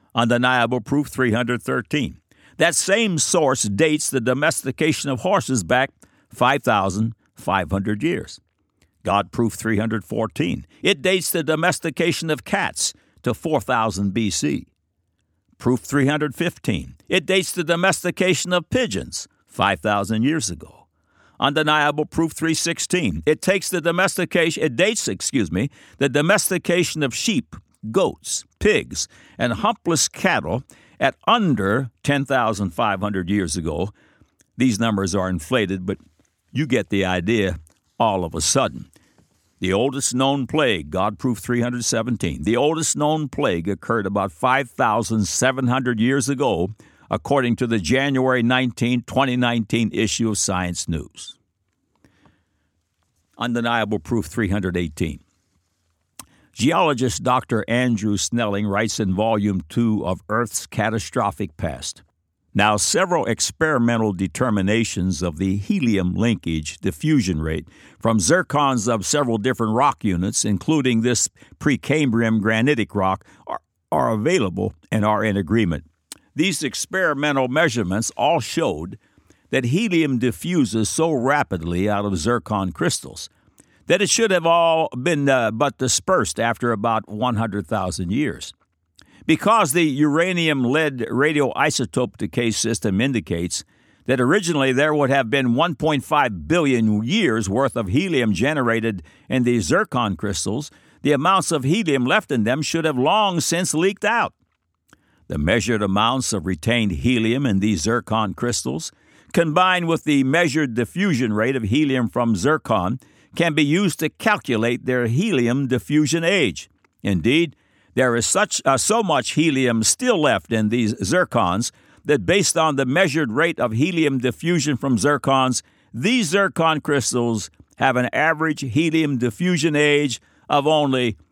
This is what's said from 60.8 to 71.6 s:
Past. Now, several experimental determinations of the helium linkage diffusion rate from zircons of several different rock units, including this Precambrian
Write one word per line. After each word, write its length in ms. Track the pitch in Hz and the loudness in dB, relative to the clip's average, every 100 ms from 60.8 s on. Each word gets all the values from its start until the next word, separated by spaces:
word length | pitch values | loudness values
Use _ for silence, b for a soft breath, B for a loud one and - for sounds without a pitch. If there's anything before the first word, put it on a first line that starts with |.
| 107 110 - 131 104 - 90 - | -2 -2 -4 -2 -2 -2 -8 -6
Past. 440 | 82 64 - - _ _ _ _ _ | -8 -6 -10 -14 _ _ _ _ _
Now, 260 | - 104 104 | 0 2 2
several 480 | - 208 185 170 120 | 0 0 2 0 0
experimental 840 | - - - 156 139 117 117 110 | -2 -4 -2 0 2 2 2 0
determinations 1080 | 92 95 - 127 101 95 113 110 - 92 80 | -2 -4 -2 -2 0 2 2 0 -2 -2 -2
of 160 | 90 73 | -4 -4
the 200 | 98 101 | -2 -2
helium 580 | 98 202 123 98 90 90 | -2 -2 0 0 0 0
linkage 640 | 117 98 87 80 78 - | 0 0 -2 -6 -6 -8
diffusion 640 | 98 - 156 151 95 78 | -6 -4 0 2 2 -2
rate 260 | 78 80 78 B B B | -2 -6 -8 B B B
from 180 | 113 110 | -2 0
zircons 760 | 90 180 170 143 143 127 104 | 2 2 2 0 0 0 0
of 140 | 113 90 | -2 0
several 320 | 147 127 113 | 0 0 0
different 380 | 117 120 113 113 | 0 0 0 2
rock 280 | 143 - | 2 2
units, 400 | 107 87 95 - | 0 0 -2 -2
including 580 | 110 95 - 156 131 113 | -2 0 0 2 2 2
this 280 | 120 120 - B B | 2 0 -2 B B
Precambrian 800 | - | -4